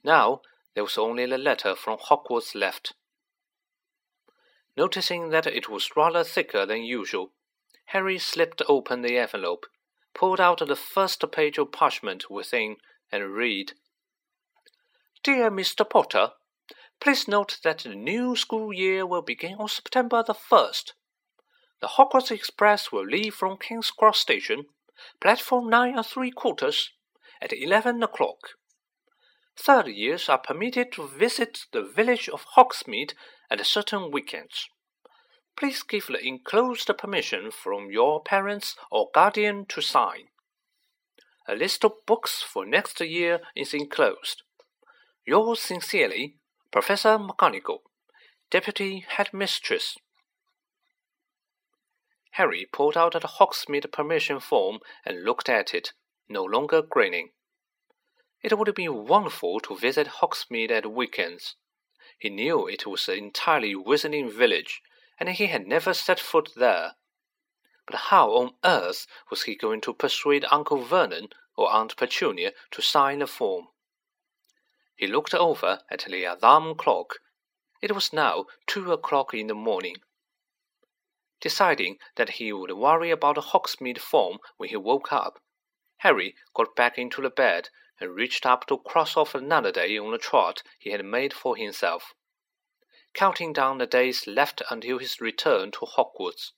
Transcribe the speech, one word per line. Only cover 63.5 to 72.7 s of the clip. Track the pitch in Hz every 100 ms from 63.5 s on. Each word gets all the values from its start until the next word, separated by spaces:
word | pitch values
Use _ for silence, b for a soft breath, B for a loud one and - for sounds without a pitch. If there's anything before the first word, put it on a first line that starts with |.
| 151 107 95
wizarding | 95 147 156 151 123
village, | 104 120 85 - - b b b b
and | 180
he | 180 202
had | 147 95
never | 151 175
set | 175 - 180
foot | - 160 151 -
there. | 123 90 85 - _ _ _ _ _ _ _ _ -
But | - -
how | 190 117
on | 117 123 _ 180
earth | 147 90 95 - B _
was | -
he | - 101
going | 110 110
to | 123
persuade | - 131 - 147 143 143
Uncle | 147 147 143
Vernon | 120 180 123 85 104 b b -
or | 104
Aunt | 107 110 -
Petunia | 127 - 151 92 92 B B